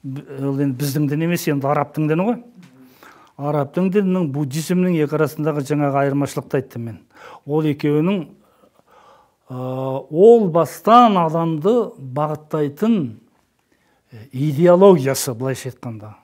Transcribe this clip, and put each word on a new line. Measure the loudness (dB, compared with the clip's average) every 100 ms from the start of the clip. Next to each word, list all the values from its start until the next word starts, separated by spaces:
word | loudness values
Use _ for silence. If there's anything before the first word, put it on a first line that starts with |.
б-, | -12 -14 -14 -8
ол | -6 -2
енді | -2 -2
біздің | -4 -2 -2
дін | 0
емес, | -2 -2 -2
енді | -2 0
арабтың | 0 -2 -4 -2
діні | 0 -2
ғой. | -4 -8 -20 -20 -20 -20 _ -20 -20 _ -10
Арабтың | -4 -2 -2 -2 0
дінінің, | 2 0 0 -2
буддизмнің | -2 -4 -6 -2 0 0 0
екі | 0 0
арасындағы | -2 -2 -4 -4
жаңағы | -4 -2 0 0
айырмашылықты | 0 0 -2 -6 -4 -6
айттым | -6 -12 -12
мен. | -14 _ _ -20 -20 -4
Ол | -2 -2
екеуінің, | -2 0 0 0 -2 -6 -16 _ _ _ _ _ -20 _ -20 _ _ _
ә, | -10
ол | -8 -6 -6 -6 -6 4 8 8 4
бастан | 0 0 -2 4 6 6 4
адамды | 0 0 -2 -2 0 0 -2 -8
бағыттайтын, | -10 -6 -4 -6 -6 -4 -4 -2 0 0 -2 -10 _ _ _ _ _ _ _ _ _
ә, | -20 -14
идеологиясы, | -4 -2 2 6 8 8 6 2 -2 -4
былайша | -6 -6 -6 -10
айтқанда. | -12 -14 -14 -16 -20